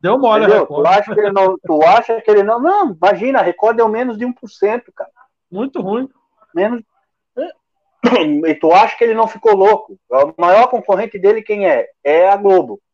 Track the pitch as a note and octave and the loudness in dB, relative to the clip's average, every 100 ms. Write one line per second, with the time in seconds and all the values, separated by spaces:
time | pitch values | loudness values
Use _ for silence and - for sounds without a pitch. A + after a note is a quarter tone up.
0 | E3+ B3 C4 G#3+ G#3+ G#3 D#3+ C#3+ D3+ G3 | 0 0 2 2 2 0 -2 -2 0 0
1 | G#3 G3+ G#3 G3 F#3+ F#3 - D#3 D#3+ G#3 | 0 -2 -2 0 0 -2 -4 0 4 2
2 | A#3 A3+ G#3+ G#3 G3+ A#3 C#4+ G4+ F4 E3+ | 2 -4 2 2 2 0 0 0 -2 0
3 | F3+ F#3 A#3 C4+ F3+ F3 G#3+ A#3 A3+ A3 | 0 0 -2 -2 -2 -2 -2 0 -2 -2
4 | B3+ G#3+ A#3+ A#3+ A3 - G3+ A#3 - _ | -6 -6 -8 -10 -16 -4 -4 -4 -10 _
5 | - _ _ _ _ F3+ C4+ E4+ F#3 A3 | -16 _ _ _ _ -10 -10 -8 -6 -6
6 | C4 _ _ _ _ - G3+ A#3+ A3 _ | -8 _ _ _ _ -6 -4 -6 -14 _
7 | _ _ _ - E4 - _ _ _ _ | _ _ _ -12 -12 -14 _ _ _ _
8 | A#3+ A#3+ D#3 D3 D#3+ D3 - F#3 A3+ - | -2 0 -2 -4 -4 -2 2 4 2 0
9 | A#3 A3 A3 - A#3 G3 F#3+ G#3 - - | -2 0 -2 -2 0 4 4 2 -2 -20
10 | _ B2+ D3 D#3+ F3 G3 B3+ B3+ - F#3+ | _ 0 0 0 2 4 2 0 -2 -4
11 | A3 G3 F#3+ A3 G#3+ G#3 G3 C3+ A2 _ | -4 -2 0 0 -2 -4 0 0 -4 _
12 | C#3+ D#3 F#3 G3+ G3+ F#3 C#3 G#2+ _ | -2 2 4 2 2 2 0 -10 _